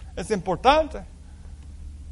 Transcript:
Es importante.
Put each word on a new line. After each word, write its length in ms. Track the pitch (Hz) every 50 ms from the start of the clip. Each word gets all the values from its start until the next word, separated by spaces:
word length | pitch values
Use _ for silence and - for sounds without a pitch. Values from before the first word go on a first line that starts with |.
| - - -
Es 160 | 185 185 190
importante. 680 | 214 190 - 185 175 165 - 254 294 311 311 - - 101 90 - - - - - - - - - - - - - - - - - - - - -